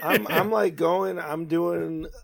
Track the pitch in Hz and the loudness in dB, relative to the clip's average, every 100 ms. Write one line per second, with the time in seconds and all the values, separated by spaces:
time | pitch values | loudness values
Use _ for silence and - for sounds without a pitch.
0 | 156 - 214 - 202 220 196 151 165 185 | 4 0 2 0 2 2 2 2 2 2
1 | 190 175 156 156 165 165 175 170 165 160 | 0 -4 -6 -6 0 0 2 0 -4 -6
2 | 160 - | -8 -14